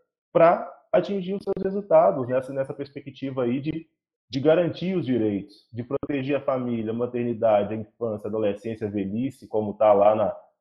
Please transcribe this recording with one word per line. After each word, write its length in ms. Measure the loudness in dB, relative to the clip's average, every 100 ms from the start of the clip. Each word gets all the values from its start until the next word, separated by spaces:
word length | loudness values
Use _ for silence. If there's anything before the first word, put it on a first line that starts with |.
| _ _ _
pra 360 | 4 6 4 -2 -16 _
atingir 420 | 0 0 -4 -6
os 100 | -6
seus 200 | -6 -4
resultados 640 | -4 -4 2 4 4 2 -2
nessa, 260 | -2 -2
nessa 220 | -6 -6
perspectiva 680 | -6 -10 -12 -16 -10 -8 -2
aí 160 | -2 -2
de 260 | -4 -8 -10 _ _ _ _
de 120 | 0
garantir 560 | 4 4 2 -2 -4 -2
os 100 | 0
direitos, 600 | 0 2 -2 -6 -18 _
de 120 | -12
proteger 520 | -6 -6 -4 -4 -2 -2
a 40 |
família, 500 | 0 -2 -2 -4 -2
a 40 |
maternidade, 800 | -4 -4 -2 -4 0 2 4 2
a 20 | -4
infância, 500 | -10 -8 -6 -6 -6
a 20 |
adolescência, 580 | -2 -2 -2 -6 -6 -4
a 40 |
velhice, 560 | -4 -4 -4 -6 -8 -6
como 280 | -4 -2
tá 180 | 2 4
lá 220 | 6 6
na, 220 | 4 0 -4 -14 _